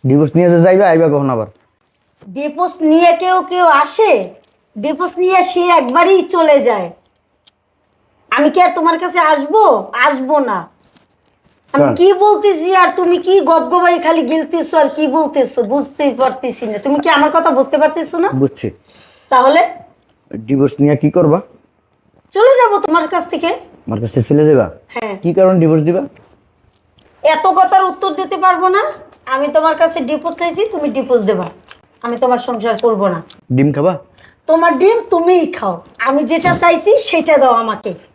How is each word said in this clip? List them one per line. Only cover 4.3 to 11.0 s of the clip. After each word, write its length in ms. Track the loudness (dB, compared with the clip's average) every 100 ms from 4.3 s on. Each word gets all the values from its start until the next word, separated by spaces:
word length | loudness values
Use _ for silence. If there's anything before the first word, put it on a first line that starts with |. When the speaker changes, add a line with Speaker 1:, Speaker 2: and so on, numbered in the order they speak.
| -16 _ _ _ -8
Speaker 2:
ডিভোর্স 400 | -6 -4 -6 -2
নিয়ে 260 | 0 2
সে 240 | 0 -2 2
একবারই 540 | 0 2 0 4 2
চলে 380 | 2 0 4 4
যায়। 320 | 2 -2 -6 -14 _ _ _ _ _ _ _ _ _ _ _ _ _
আমি 200 | 0 0
কি 120 | 2
আর 100 | 2
তোমার 240 | 2 -2 -2
কাছে 200 | -4 0
আসবো? 760 | 0 0 0 2 4 2 -4
আসবো 460 | -2 -2 0 -2 -2
না। 280 | 0 -6 -10 _ _ _